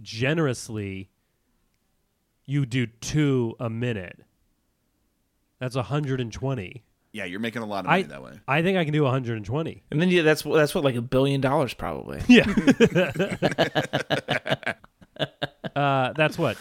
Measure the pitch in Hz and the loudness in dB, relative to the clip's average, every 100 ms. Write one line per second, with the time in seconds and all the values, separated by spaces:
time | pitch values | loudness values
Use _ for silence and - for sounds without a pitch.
0 | 107 110 127 160 151 120 - 110 98 95 | -14 -4 0 2 0 -2 -8 -8 -8 -10
1 | 95 _ _ _ _ _ _ _ _ _ | -14 _ _ _ _ _ _ _ _ _
2 | _ _ _ _ - 143 131 127 117 - | _ _ _ _ -6 -2 -2 -2 -2 -6
3 | - 151 147 131 117 - 120 113 123 110 | -4 0 2 2 0 -4 -6 -4 -4 -4
4 | 87 - - _ _ _ _ _ _ _ | -8 -16 -20 _ _ _ _ _ _ _
5 | _ _ _ _ _ _ 127 127 95 147 | _ _ _ _ _ _ -6 -6 -4 -4
6 | 147 131 117 - 135 127 90 117 - _ | -2 -4 -6 -6 -6 -6 -8 -14 -20 _
7 | _ 107 95 92 117 117 107 101 92 175 | _ -12 -8 -6 -6 -6 -6 -4 0 0
8 | 113 69 64 67 - 143 170 190 151 151 | 0 -10 -16 -14 -4 0 0 0 0 2
9 | 139 131 117 113 101 143 160 - - 151 | 2 0 -2 -6 -4 -6 -6 -10 -6 0
10 | 180 180 156 151 151 156 147 190 139 120 | 2 4 4 4 2 2 4 2 0 0
11 | 120 131 139 139 131 147 165 - 87 73 | 0 2 4 2 2 2 0 -4 -6 -6
12 | 55 69 - 240 220 196 165 - 233 170 | -8 -2 8 8 8 4 4 6 4 4
13 | 170 151 196 - 170 - 156 - 143 131 | 0 0 -4 -2 -2 0 0 0 -2 -4
14 | - 131 - 120 156 - - - - _ | -4 -4 -4 -6 -2 -4 -4 -8 -12 _
15 | - - 143 - - _ - - 143 135 | -20 -8 -8 -6 -10 _ -8 -2 2 2
16 | 127 107 151 - 147 101 | 0 0 0 0 -2 -2